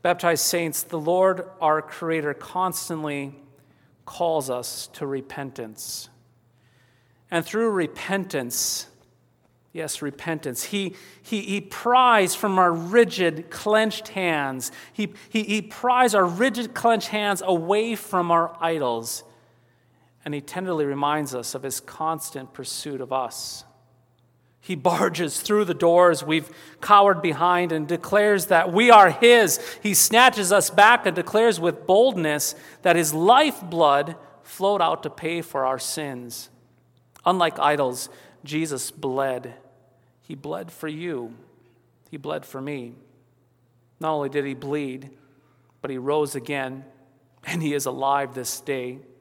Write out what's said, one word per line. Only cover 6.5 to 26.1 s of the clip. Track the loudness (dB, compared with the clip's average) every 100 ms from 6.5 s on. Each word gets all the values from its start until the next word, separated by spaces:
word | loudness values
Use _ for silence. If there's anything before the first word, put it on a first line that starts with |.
| _ _ _ _ _ _ _ _
And | -6 -4
through | -2 -2
repentance, | -2 -4 -6 -6 -6 -4 -6 -6 -6 -4 -6 -10 _ _ _ _ _ _ _ _
yes, | -12 -10 -8
repentance, | -8 -8 -8 -6 -6 -8
he, | -6 -6 -6 -10 -20 -20
he, | -8 -6
he | -4 -8
pries | -8 -6 2 4 6 4 2
from | 0 0 2
our | 2
rigid, | 2 2 4 4 2 -2 -2 -12
clenched | -8 0 2 2 -4 -10
hands. | -4 -2 -2 -4 -6 -10 -14 -18
He, | -8 -8 -8 -6
he, | -6
he | -2 -4
pries | -4 -6 0 4 4 4
our | 2
rigid, | 2 -2 -2 -8
clenched | -2 0 0 -2
hands | -4 -2 -2 0
away | -2 2 0 0 -6
from | -4 -2 2
our | 2 2 -2
idols. | -4 -2 -2 -4 -6 -10 -14 _ _ _ _ _ _ _ _ _ -10
And |
he | -10
tenderly | -10 -10 -4 -2 -2
reminds | -2 -2 -2 -4 -8
us | -8
of | -10
his | -8 -10
constant | -12 -8 -6 -6 -8 -14 -16
pursuit | -14 -12 -10 -10 -10
of | -4
us. | -4 -4 -8 -12 -14 -18 _ _ _ _ _ _ _ _ _
He | -10 -2
barges | 0 2 0 -2 -6 -6
through | 0 0 2
the |
doors | 2 4 8 6